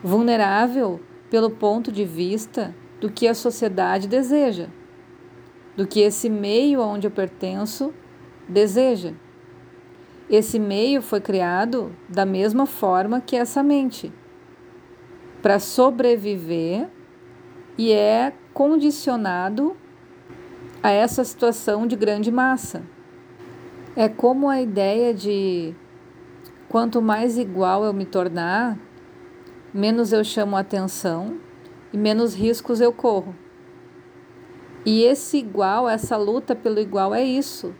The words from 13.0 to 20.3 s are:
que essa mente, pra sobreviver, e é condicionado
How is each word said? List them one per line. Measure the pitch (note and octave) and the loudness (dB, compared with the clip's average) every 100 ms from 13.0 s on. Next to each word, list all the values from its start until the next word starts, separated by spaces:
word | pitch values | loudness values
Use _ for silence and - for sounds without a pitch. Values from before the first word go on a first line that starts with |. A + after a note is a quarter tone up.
| G3 B3 | 2 -2
que | B3+ B3 | -2 -2
essa | A#3+ C#4 | 0 2
mente, | C#4+ C#4+ C4+ - - - - - - - - - - - - - - - | 2 2 0 -6 -14 -16 -20 -20 -20 -20 -20 -20 -20 -20 -20 -20 -20 -2
pra | G#3 G3+ | 2 2
sobreviver, | G3 - C4 A#3+ A#3+ A#3 G3+ G3 E3 E3+ E3 F#3+ F4 - - - - - - - - - | 0 4 4 4 2 2 0 -6 -4 -4 -2 -4 -6 -12 -20 -20 -20 -20 -20 -20 -18 -4
e | A3+ | 2
é | G#3+ G#3 A3 C4 - - | 4 4 4 0 -4 -18
condicionado | - C#4+ D#4 D4 D4 - A#3+ G3+ F3+ F#3 G#3+ D4 F#4 - - - - - | 0 2 4 2 -2 -2 -2 -2 -2 -2 0 -2 -4 -16 -20 -20 -20 -20